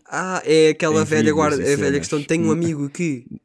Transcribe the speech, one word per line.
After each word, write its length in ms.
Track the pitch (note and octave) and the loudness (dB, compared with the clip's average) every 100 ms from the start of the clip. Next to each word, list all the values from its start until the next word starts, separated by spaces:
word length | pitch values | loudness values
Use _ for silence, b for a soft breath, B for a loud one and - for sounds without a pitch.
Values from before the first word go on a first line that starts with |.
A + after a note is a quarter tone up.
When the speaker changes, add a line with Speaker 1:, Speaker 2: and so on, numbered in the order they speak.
| - | -10
Speaker 1:
Ah, 360 | D3 F#3 F#3 | -6 -4 -4
é 240 | - D#3+ D#3 | 2 4 4
aquela 320 | D3+ E3 D#3 | 4 0 0
Speaker 2:
Em 40 | |
Speaker 1:
velha 140 | D#3 D3+ D3+ | 2 2 2
Speaker 2:
vídeos 40 | D3+ | 2
Speaker 1:
guarda, 260 | D3+ C#3+ | 0 0
Speaker 2:
e 80 | B2+ | 0
Speaker 1:
é 20 | |
a 40 | C#3 | 0
velha 80 | C#3 | 0
Speaker 2:
cenas. 120 | C#3+ | -2
Speaker 1:
questão 180 | - D3+ | -2 -4
de 60 | C#3+ | -2
"tenho 180 | E3 D#3+ | 0 0
um 40 | |
Speaker 2:
N-, 120 | D#3+ | 0
Speaker 1:
amigo 240 | E3+ D3+ C#3+ | -2 -4 -6
que", 360 | C#3+ E3+ C3 - - | -4 -4 -6 -10 -18